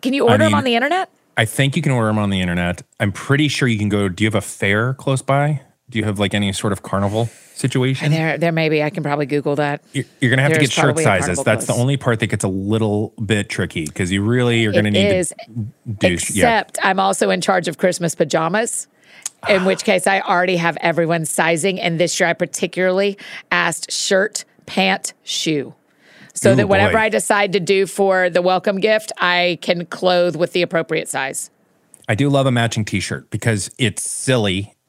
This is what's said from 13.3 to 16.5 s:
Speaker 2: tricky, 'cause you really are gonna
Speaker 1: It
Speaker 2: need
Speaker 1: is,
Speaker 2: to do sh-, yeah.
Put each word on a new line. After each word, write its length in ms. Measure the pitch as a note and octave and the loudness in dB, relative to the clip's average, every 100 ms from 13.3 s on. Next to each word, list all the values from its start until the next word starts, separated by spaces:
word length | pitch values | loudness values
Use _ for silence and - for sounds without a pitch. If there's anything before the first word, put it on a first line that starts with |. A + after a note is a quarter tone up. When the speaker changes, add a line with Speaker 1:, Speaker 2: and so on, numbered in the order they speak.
| G#2+ G2+ | -2 -2
Speaker 2:
tricky, 380 | - F2 F2+ D#2 | -4 -4 -4 -8
'cause 240 | - F#2 | -4 -2
you 120 | G2 | 0
really 440 | G2+ B2 B2 A#2 A2 | 0 2 2 2 2
are 60 | |
gonna 160 | G#2 G#2 | 2 2
Speaker 1:
It 40 | |
Speaker 2:
need 200 | G2+ - | 2 2
Speaker 1:
is, 160 | F#3 F3+ | 2 -2
Speaker 2:
to 80 | - - A2+ G#2+ - - G2+ | -8 -12 -10 -10 -10 -10 -2
do 200 | F2+ E2+ | 0 0
sh-, 120 | - | -2
yeah. 260 | - A#3+ | 2 4